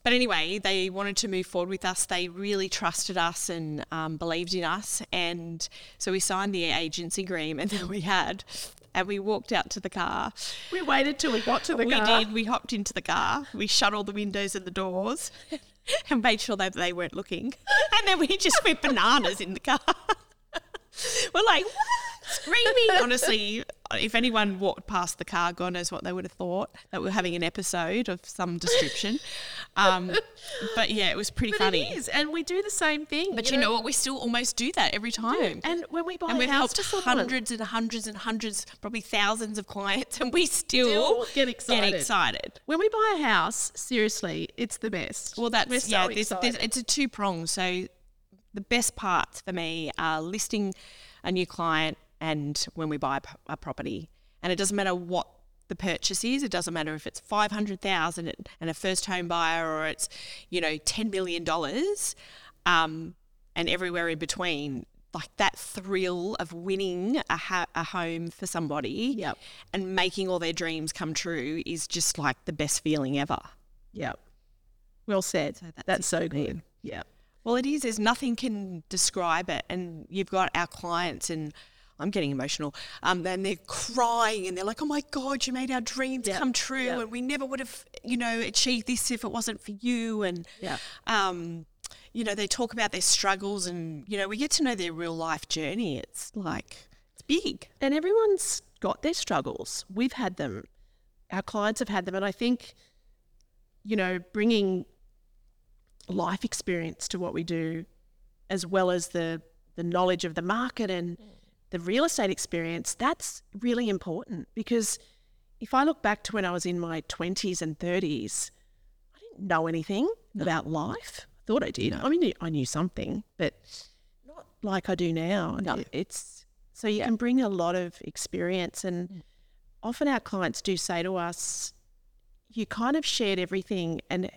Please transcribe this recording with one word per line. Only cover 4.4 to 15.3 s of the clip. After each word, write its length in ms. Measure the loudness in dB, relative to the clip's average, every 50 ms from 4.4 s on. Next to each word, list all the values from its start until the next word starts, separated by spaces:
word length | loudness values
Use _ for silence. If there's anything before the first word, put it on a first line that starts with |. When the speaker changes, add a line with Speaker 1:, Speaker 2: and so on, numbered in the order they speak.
| -2 -2 -2
Speaker 1:
in 100 | -2 0
us. 380 | 0 0 -2 -2 -4 -4 -6 -4 -2
And 560 | -2 0 0 0 -2 -4 -6 -8 -6 -6 -8 -8 -8 -14 -20 -20 -12
so 140 | -4 -2 0
we 80 | 2 2
signed 340 | 2 2 2 2 0 0 0
the 120 | 0 2
agency 580 | 2 2 2 0 -2 -4 -4 -4 -4 -4 -4 -2
agreement 480 | -2 -2 -2 -2 -2 -2 -2 -2 -2
<laughs> 80 | -2 -2
that 80 | -2
we 140 | -4 -4 -2
had, 420 | 0 2 2 2 2 0 -2 -6 -10 -12 -10 -10 -10 -12 -14 -18 -18 _ -2
and 140 | 0 0
we 120 | 0 -2 -2
walked 340 | 0 0 0 0 0 0 0
out 160 | 0 0 -2
to 100 | -4 -8
the 100 | -8 -6
car. 440 | -4 -2 -2 0 0 -2 -2 -4 -6 -8 -8 -8 -8 -8 -8 -6
Speaker 2:
We 120 | -4 -2
waited 360 | 2 4 4 4 4 4 2
till 140 | 0 0 2
we 80 | 2 2
got 240 | 2 2 2 2 2
to 100 | 0 2
the 100 | 2 4
Speaker 1:
We 80 | 4 4
Speaker 2:
car. 120 | 4 6 6 6 6
Speaker 1:
did. 140 | 6 4 0
We 100 | -2 0
hopped 300 | 0 0 0 0 -2 -4
into 180 | -4 -4 -2 -4
the 80 | -4
car. 440 | -2 0 2 2 4 2 2 0 -2 -6 -6
We 120 | -4 0
shut 260 | 2 4 4 6 4 4
all 100 | 2 -2
the 80 | -4
windows 420 | -4 -4 -4 -2 -2 -2 -2 -2 -4
and 120 | -6 -6
the 60 | -6
doors 600 | -4 -4 -2 -2 -2 0 0 0 -2 -2 -4 -8